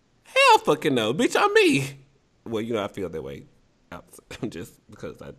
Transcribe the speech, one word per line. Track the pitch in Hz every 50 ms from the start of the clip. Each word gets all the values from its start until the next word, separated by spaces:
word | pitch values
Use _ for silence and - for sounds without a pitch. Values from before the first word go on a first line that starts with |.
| _ _ _ _ _
Hell | - - 523 554 523 440 415 -
fucking | - 156 - - 156 135
no. | 123 110 107 127
Bitch, | 170 247 - - 440
I'm | 415 415 403
me. | 440 427 349 269 - 139 139 - - - _ _ _ _ _ _ _ _
Well, | - 113 107 113
you | 117 117
know, | 110 98
I | 101
feel | - - 95 85
that | 85 80 67
way | 67 69 - - - _ _ _ _ _ _ _ _ 82 -
<laughs> | - _ - - - _ - - - 110
just | - 80 87 - - _ _ -
because | 76 - - 80 71 -
I, | - 71 -